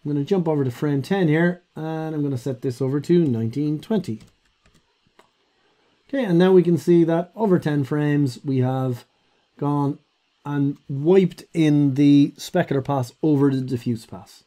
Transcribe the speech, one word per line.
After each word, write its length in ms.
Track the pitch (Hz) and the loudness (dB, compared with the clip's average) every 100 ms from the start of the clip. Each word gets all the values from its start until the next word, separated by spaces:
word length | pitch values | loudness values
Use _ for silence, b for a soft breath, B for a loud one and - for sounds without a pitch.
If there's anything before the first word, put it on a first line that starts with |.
I'm 80 | 147 | -4
gonna 140 | 143 139 | -4 -2
jump 200 | 196 165 | -2 0
over 160 | 151 | -2
to 80 | 131 | -2
frame 300 | 120 151 143 | -4 -2 -2
ten 280 | 131 196 165 | -2 0 2
here, 340 | 156 170 180 _ | 2 0 -2 _
and 400 | - 160 160 156 | -14 -10 -8 -6
I'm 80 | 156 | -6
gonna 140 | 143 131 | -4 -4
set 240 | 139 127 | -6 -6
this 220 | 139 120 | -8 -4
over 180 | 135 143 | -4 -4
to 240 | 135 175 | 2 2
nineteen 560 | 156 113 113 127 147 151 | 2 0 -4 -4 -4 -6
twenty. 400 | - 220 - 110 - _ _ _ _ _ _ _ _ _ _ _ _ _ _ _ _ _ _ | -4 -4 -4 -12 -14 _ _ _ _ _ _ _ _ _ _ _ _ _ _ _ _ _ _
Okay, 200 | 277 220 | -4 0
and 120 | 170 | 2
now 140 | 185 | 6
we 100 | 190 | 4
can 140 | 175 165 | 4 0
see 260 | - 175 | 4 4
that 280 | 160 165 175 | 4 0 -4
over 240 | - 220 175 | -4 0 2
ten 240 | 156 147 | 0 -2
frames, 580 | 135 151 147 147 143 123 | -2 -2 0 0 0 -4
we 140 | 143 131 | -4 -2
have 480 | 127 131 131 123 _ _ _ _ _ _ | 0 -2 -4 -6 _ _ _ _ _ _
gone 440 | 143 147 139 143 _ _ _ _ 143 | -4 -2 -2 -6 _ _ _ _ -8
and 300 | 143 139 143 - | -4 -4 -4 -10
wiped 520 | 139 151 196 180 - - | -4 2 4 2 -4 -10
in 400 | 170 156 147 143 | 0 2 4 2
the 400 | 131 143 143 143 - | 4 4 6 4 -2
specular 480 | - 180 165 139 | -6 -4 -2 -4
pass 300 | 127 139 120 _ | -2 -4 -4 _
over 260 | 156 143 139 | 0 2 2
the 140 | 135 | 0
diffuse 420 | 131 123 123 110 | -4 -6 -4 -6
pass. 400 | - 92 107 - | -8 -20 -20 -20